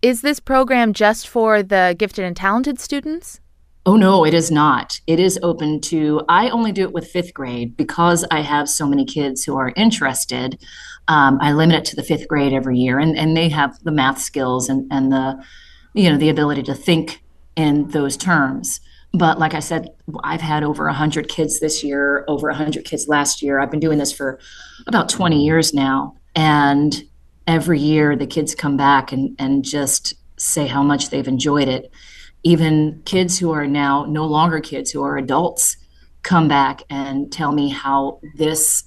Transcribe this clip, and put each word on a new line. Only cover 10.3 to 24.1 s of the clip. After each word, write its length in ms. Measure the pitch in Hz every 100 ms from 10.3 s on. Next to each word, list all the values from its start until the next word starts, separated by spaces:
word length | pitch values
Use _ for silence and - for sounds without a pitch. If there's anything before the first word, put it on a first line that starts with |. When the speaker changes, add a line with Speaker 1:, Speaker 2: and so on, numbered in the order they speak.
| 123 127 127 - - - - -
Speaker 2:
Um, 300 | 156 139 135
I 140 | 147
limit 220 | 147 160 165
it 100 | -
to 100 | -
the 80 |
fifth 240 | - 156 -
grade 260 | 147 139
every 260 | 135 131 127
year, 180 | 127 131
and, 180 | 156 156
and 220 | 156 160
they 120 | 165
have 280 | 151 139 -
the 80 | 165
math 280 | 151 131 135
skills 500 | - 147 127 127 127
and, 220 | 135 135
and 200 | 135 135
the, 320 | 135 135 135 - - - - -
you 160 | 208 185
know, 80 | 147
the 120 | 151
ability 340 | 147 147 143
to 100 | 135
think 480 | 139 - 165 156 - - - - -
in 340 | 151 147 139
those 280 | 156 139 139
terms. 640 | 185 165 135 135 - - - - -
But 260 | 175 165 160
like 140 | 160
I 60 | 156
said, 300 | - 165 - - - 151
I've 160 | 143 160
had 240 | 165 151
over 240 | 156 147 151
a 60 |
hundred 340 | 131 151 151 -
kids 320 | - 156 -
this 240 | 156 151
year, 400 | 147 139 143 143 143
over 180 | 143 151
a 80 | 143
hundred 300 | 151 151 -
kids 240 | 156 -
last 320 | 147 143 -
year. 180 | 143 139
I've 100 | 135
been 120 | 151
doing 160 | 160 151
this 160 | 139